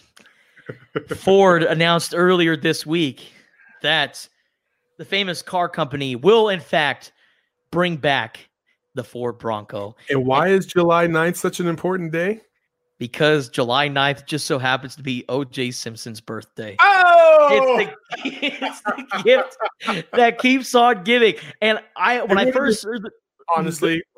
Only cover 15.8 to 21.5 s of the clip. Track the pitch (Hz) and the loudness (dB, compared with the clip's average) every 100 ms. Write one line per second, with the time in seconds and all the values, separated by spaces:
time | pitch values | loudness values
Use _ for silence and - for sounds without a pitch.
15.8 | 117 113 120 110 - 110 - - 107 98 | -12 -14 -16 -16 -12 -14 -14 -14 -10 2
16.8 | 381 381 359 339 330 311 294 277 262 233 | 4 6 6 6 8 6 6 4 2 0
17.8 | 196 - _ 247 269 - 285 - 269 - | -2 -8 _ -12 -10 -8 -8 -6 -10 -8
18.8 | 208 233 262 196 208 254 - - 214 - | -8 -8 -8 -2 2 2 2 -8 -10 -8
19.8 | 214 190 - 240 233 233 254 262 233 247 | -6 -6 -4 2 2 2 0 0 2 4
20.8 | 240 220 175 247 220 151 147 | 4 2 0 4 4 0 -10